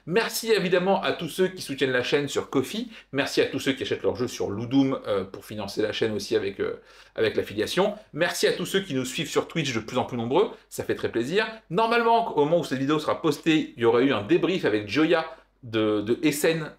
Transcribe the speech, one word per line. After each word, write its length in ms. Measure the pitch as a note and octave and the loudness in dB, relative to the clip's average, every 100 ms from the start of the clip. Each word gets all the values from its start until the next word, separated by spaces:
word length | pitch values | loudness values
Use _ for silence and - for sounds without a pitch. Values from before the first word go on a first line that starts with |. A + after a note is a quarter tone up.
| - | -4
Merci 460 | F#3 A3 - A3+ | -2 -2 -2 0
évidemment 500 | G#3 F3 F3 F3+ F#3+ | 2 2 2 2 2
à 120 | C3+ | 0
tous 160 | C3 C#3 | -2 -4
ceux 180 | - F#3 | 0 0
qui 140 | F#3 | 0
soutiennent 320 | - C#3 C3+ | -8 -2 0
la 100 | B2+ | 2
chaîne 240 | B2 D3 C#3+ | 2 0 0
sur 220 | - - | -4 -2
Ko-fi. 420 | C#3 C3 G#3+ B3 - - | -2 -2 -4 -8 -10 -8
Merci 260 | C3+ C3 - | -4 0 0
à 60 | B2 | 0
tous 160 | C#3 | 0
ceux 100 | C3+ | -2
qui 120 | C3 | -2
achètent 200 | - G#2+ | -2 -2
leurs 140 | F#2+ F#2+ | -2 -2
jeux 100 | A#2+ | -4
sur 240 | - F#2+ | -4 -6
Ludum, 480 | G2+ A#2 C#3 C3+ C3+ - | -4 0 2 2 0 -2
euh, 160 | G2+ | -2
pour 220 | F#2+ - - | -4 -10 -12
financer 360 | G#2+ G2+ - | -10 -8 -4
la 120 | G#2+ | -4
chaîne 180 | G#2 A2+ | 0 -2
aussi 240 | G#2+ - A2 | -2 -2 0
avec, 240 | G2 G2 | 0 -4
euh, 220 | F2+ - - - - - | -6 -6 -14 -20 -12 -2
avec 220 | A2 G#2 | 0 0
l'affiliation. 580 | F#2 G2+ G#2 - G3+ G#3 - | -2 -2 -2 0 0 -2 -10
Merci 340 | D3 F3 - G3+ | -4 -4 0 0
à 60 | |
tous 140 | D#3 F3 | 0 -2
ceux 160 | G3 | -2
qui 120 | G3 | -2
nous 120 | C3 B2 | -4 -4
suivent 240 | - D3+ | -4 -2
sur 180 | C#3+ - | -2 -2
Twitch, 260 | E3 C#3 | -2 -2
de 60 | A2+ | -4
plus 180 | G#2+ B2+ | -4 -4
en 60 | |
plus 140 | A2+ B2 | -4 -4
nombreux, 340 | A#2 D3 A3+ - _ | 0 2 0 -2 _
ça 160 | - | -8
fait 120 | A#2 G#2+ | -4 -2
très 140 | G#2 | -2
plaisir. 380 | A2+ A#2+ F#3+ A3 A3 - | -2 -2 0 -2 -6 -6
Normalement, 680 | E3 A3+ A#3 A3+ A#3 A3+ D3+ | 0 2 4 4 4 2 2
au 60 | |
moment 160 | C#3+ E3+ | 4 2
où 60 | C#3+ | 2
cette 140 | C3 | -2
vidéo 200 | C3+ D3+ | 0 0
sera 220 | - G#2+ | 0 0
postée, 520 | E3 C#3+ E3+ D#3 - - | 0 0 2 2 2 2
il 60 | |
y 20 | A2+ | 4
aurait 180 | A#2+ | 6
eu 80 | C#3 | 4
un 120 | A#2 | 2
débrief 420 | G2+ F3 D#3 F#3 C3 | 2 2 4 0 0
avec 240 | G#2 G#2 | 0 0
Joya 440 | A#2 D#3+ E3 D#3+ - _ _ | 2 4 2 0 -10 _ _
de, 380 | A#2+ A2 A2 G#2+ | -4 0 2 2
de 180 | G#2 A#2+ | 0 0
Essen 500 | D3+ D3 E3+ D#3+ D3+ | 0 2 0 0 -4